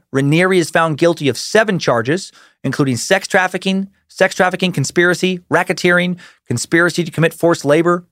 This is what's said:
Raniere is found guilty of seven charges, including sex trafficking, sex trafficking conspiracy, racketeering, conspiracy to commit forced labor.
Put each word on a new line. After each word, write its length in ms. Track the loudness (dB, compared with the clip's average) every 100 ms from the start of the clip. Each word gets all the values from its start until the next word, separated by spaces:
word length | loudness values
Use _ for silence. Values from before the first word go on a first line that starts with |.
| _
Raniere 420 | -2 2 2 2 2
is 140 | 2
found 300 | 0 0 2
guilty 300 | 0 2 -2
of 60 | -4
seven 440 | -2 0 0 0
charges, 520 | 0 0 0 -4 -6 -20 _ _
including 320 | -6 -2 -2 -2
sex 320 | 0 -2 0
trafficking, 640 | 0 0 -2 -4 -4 -4 _ _
sex 280 | 0 0 2
trafficking 360 | -2 0 -2
conspiracy, 680 | -2 -2 0 2 2 -2 -4 -2
racketeering, 680 | -2 0 0 2 2 0 -4 -10 _ -8
conspiracy 580 | -6 -2 0 0 -2
to 60 | -4
commit 240 | 0 -2
forced 320 | 0 0 0 2
labor. 400 | 2 2 -2 -4